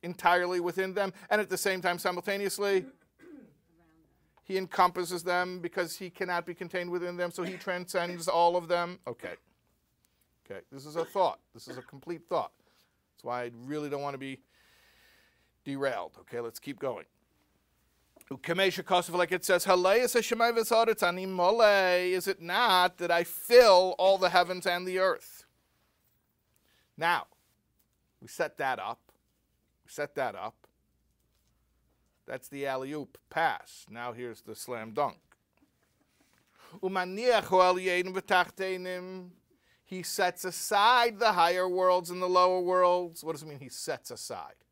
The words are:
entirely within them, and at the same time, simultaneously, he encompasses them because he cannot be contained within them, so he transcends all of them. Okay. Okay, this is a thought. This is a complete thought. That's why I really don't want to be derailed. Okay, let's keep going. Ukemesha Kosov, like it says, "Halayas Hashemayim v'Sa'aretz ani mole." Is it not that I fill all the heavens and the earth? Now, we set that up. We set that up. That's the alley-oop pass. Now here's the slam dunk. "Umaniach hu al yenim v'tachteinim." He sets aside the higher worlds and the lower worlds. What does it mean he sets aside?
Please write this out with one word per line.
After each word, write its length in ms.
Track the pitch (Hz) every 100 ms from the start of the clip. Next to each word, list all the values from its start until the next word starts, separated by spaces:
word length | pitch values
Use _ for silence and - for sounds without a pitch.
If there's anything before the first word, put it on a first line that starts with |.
entirely 560 | 170 175 180 180 180 180
within 340 | 175 175 190
them, 200 | 190 196 - -
and 100 | 208
at 100 | 196
the 80 | 185
same 240 | 202 185
time, 160 | 180 175
simultaneously, 880 | 190 180 175 202 196 - 202 190 262 - _ _ 330 294 - _ _ _ _ _ _ _ _ _
he 140 | _ 190
encompasses 680 | 190 - 180 175 175 180
them 360 | 170 180 180 180
because 360 | 170 190 170 -
he 140 | 185
cannot 360 | - 185 175 170
be 80 |
contained 360 | 170 175 180 175
within 260 | 175 175 175
them, 140 | 175
so 120 | 170
he 140 | 175 185
transcends 720 | - 180 180 185 175 180 165
all 280 | 170 170 175
of 100 | 170
them. 320 | 175 175 180 -
Okay. 280 | 120 90 87 _ _ _ _ _ _ _ _ _ _ _
Okay, 160 | 98 -
this 140 | 135 143
is 120 | 156
a 80 | 160
thought. 340 | - 175 - _
This 140 | - -
is 100 | 127
a 40 |
complete 400 | - 139 151 170 _
thought. 240 | 170 92 _ _ _ _ _ _
That's 100 | _
why 200 | 120 123
I 80 | 123 117 123
really 240 | 151 147
don't 120 | 139
want 140 | 143 139
to 40 |
be 200 | 135 131 _ _ _ _ _ _ _ _ _ _ _ _
derailed. 540 | - 139 139 113 87 -
Okay, 180 | - 120
let's 180 | 117 -
keep 200 | - 139
going. 260 | 135 107 78 _ _ _ _ _ _ _ _ _ _ _ -
Ukemesha 540 | 135 - 170 190 180
Kosov, 300 | 170 180 175
like 180 | 175 175
it 140 | 180 -
says, 200 | 180 190
"Halayas 500 | 185 185 214 247 240
Hashemayim 420 | 220 226 233 233
v'Sa'aretz 500 | 220 226 226 214 180
ani 180 | 180 190
mole." 360 | 185 175 226
Is 680 | 214 202 185 180 180 185 190
it 140 | 196
not 560 | 170 185 240 185 180 -
that 140 | 175
I 120 | 170
fill 720 | 175 - - 240 240 180 185 -
all 200 | 185 190
the 120 | 185
heavens 360 | 180 175 180 190
and 220 | 175 185
the 120 | 185
earth? 460 | 190 - - - - _ _ _ _ _ _ _ _ _ _ _ _ _ _ -
Now, 300 | 165 165 - _ _ _ _ _ _ _ _ _
we 60 | -
set 300 | - 156 -
that 220 | 139 123
up. 200 | 98 120 _ _ _ _ _ _ _ _ _
We 40 |
set 260 | - - -
that 200 | 127 98
up. 200 | 104 _ _ _ _ _ _ _ _ _ _ _ _ _ _ _ _ _ -
That's 220 | 131 -
the 180 | 139 139
alley-oop 500 | 131 135 151 139 - _
pass. 560 | - 165 98 - - -
Now 240 | 113 120
here's 280 | 117 123 107
the 140 | - 110
slam 380 | - 120 110
dunk. 240 | 110 139 - _ _ _ _ _ _ _ _ _ _ _ _ _ _ - 180
"Umaniach 640 | 190 190 180 196 247 226 -
hu 160 | 185
al 140 | 180 180
yenim 380 | 185 180 185
v'tachteinim." 1160 | 185 - 190 175 - 190 185 180 180 185 185 180 180 _ _ _ _
He 200 | _ 185
sets 420 | 170 - 180 175 185
aside 760 | 170 - 202 214 247 240 208
the 140 | 226
higher 340 | 180 170 180 185
worlds 420 | 180 185 180 175
and 120 | 180
the 80 | 185
lower 320 | 180 180 185
worlds. 640 | 180 185 180 180 175 165 156
What 80 |
does 100 | 156
it 60 | 156
mean 100 | 143
he 80 | 127
sets 420 | - - 139 -
aside? 460 | 117 - 104 69 - _